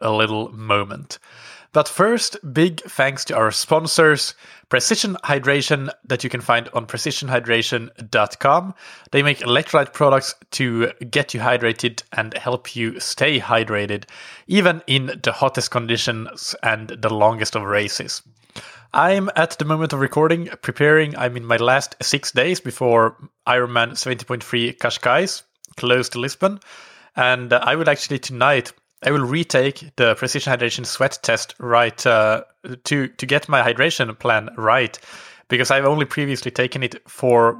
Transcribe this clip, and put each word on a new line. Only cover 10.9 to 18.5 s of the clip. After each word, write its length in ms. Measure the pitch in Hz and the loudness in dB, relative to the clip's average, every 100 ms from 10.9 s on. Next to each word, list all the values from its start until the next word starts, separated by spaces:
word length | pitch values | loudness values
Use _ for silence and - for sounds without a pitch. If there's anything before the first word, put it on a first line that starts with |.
| - 123 | -4 -4
get 220 | 143 139 | -2 -2
you 80 | 117 | -2
hydrated 640 | 123 123 117 110 123 113 - | 0 2 0 0 -4 -6 -8
and 220 | - 110 | -6 -6
help 420 | - 123 123 - 113 | -6 -6 -6 -6 -6
you 240 | 92 95 | -6 -6
stay 400 | - - 143 135 | -8 -2 0 0
hydrated, 640 | - 113 110 104 104 101 - - - - - | 0 0 0 -2 -2 -6 -8 -20 -20 -16 0
even 340 | 185 175 160 - | 2 4 2 0
in 320 | 135 131 123 | 0 -2 -4
the 100 | 127 | -4
hottest 380 | - 135 - - | 0 0 0 -4
conditions 840 | 123 117 117 - 110 110 - - - | -4 -2 -2 -2 -4 -8 -12 -12 -4
and 260 | 113 110 110 | -2 -2 -6
the 260 | 101 110 | -4 -2
longest 420 | 107 107 110 107 110 | 4 4 2 -4 -4
of 60 | |
races. 580 | 101 104 101 - 95 - - _ _ | -2 -2 -2 -6 -8 -12 -14 _ _